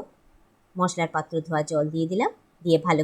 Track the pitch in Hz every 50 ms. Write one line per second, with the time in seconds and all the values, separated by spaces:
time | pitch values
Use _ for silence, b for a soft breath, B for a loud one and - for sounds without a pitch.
0 | - - _ _ _ _ _ _ _ _ _ _ _ _ - 180 180 175 - 175
1 | 165 160 - 156 156 - 170 160 151 165 160 151 151 - 165 151 151 151 156 165
2 | 165 165 185 202 262 - - - _ _ _ - - 175 165 160 165 180 160 151